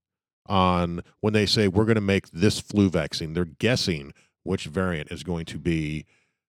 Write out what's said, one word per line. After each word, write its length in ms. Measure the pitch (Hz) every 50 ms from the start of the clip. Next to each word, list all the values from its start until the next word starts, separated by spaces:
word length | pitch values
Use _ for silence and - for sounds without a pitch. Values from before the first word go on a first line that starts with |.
| _ _ _ _ _ _ _ _ _
on 560 | - 101 95 92 90 90 87 87 85 87 85 - _ _ -
when 120 | - 107
they 140 | 107 107 104
say, 220 | 90 - 113 104 95
"We're 160 | 85 104 110
gonna 160 | 110 113 107
make 300 | 101 98 98 95 - -
this 280 | - 82 98 107 - -
flu 280 | - - - 104 98 92
vaccine." 440 | 78 85 73 73 - - 85 78 80
They're 100 | 87 90
guessing 680 | 82 76 - - 110 131 123 - 101 85 76 69 69 - _ _ _ _ _
which 220 | _ - 95 - -
variant 480 | 76 76 95 92 90 87 76 76 -
is 100 | 87 69
going 220 | 71 92 87 82 82
to 120 | - - 78
be 480 | 71 87 85 80 76 76 78 78 - _ _ _ _ _ _ _ _ _